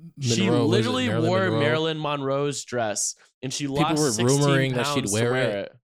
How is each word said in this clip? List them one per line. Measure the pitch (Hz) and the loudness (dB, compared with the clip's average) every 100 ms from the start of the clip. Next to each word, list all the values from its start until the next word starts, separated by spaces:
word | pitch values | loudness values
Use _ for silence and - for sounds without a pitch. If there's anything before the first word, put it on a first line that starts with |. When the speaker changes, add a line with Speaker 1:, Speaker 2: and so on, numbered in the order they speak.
| 165 - | -20 -6
Speaker 1:
She | 127 117 196 | -2 2 2
Speaker 2:
Monroe, | - 113 | 2 4
was | |
it | 113 | 2
Speaker 1:
literally | - 254 254 | 2 0 0
Speaker 2:
Marilyn | - - | 0 2
Speaker 1:
wore | 185 | 2
Speaker 2:
Monroe? | 185 151 | 0 2
Speaker 1:
Marilyn | 147 156 160 160 | 2 0 -2 -2
Monroe's | 147 143 135 139 143 127 | -4 -4 -2 -2 -2 -4
dress, | - 120 110 101 - - _ _ | -6 -4 -2 -2 -4 -8 _ _
and | 131 | -8
she | - 143 | -6 -4
Speaker 2:
People | 135 | 0
Speaker 1:
lost | 156 151 | 0 2
Speaker 2:
were | 151 | 0
Speaker 1:
sixteen | 107 123 143 | 2 2 4
Speaker 2:
rumoring | 143 135 135 120 | 4 4 2 0
that | 143 | -2
she'd | 143 | -2
Speaker 1:
pounds | 104 | -2
to | 107 | 0
Speaker 2:
wear | 120 | 0
Speaker 1:
wear | 131 120 | 0 -2
Speaker 2:
it. | 101 95 | -4 -8
Speaker 1:
it. | - | -14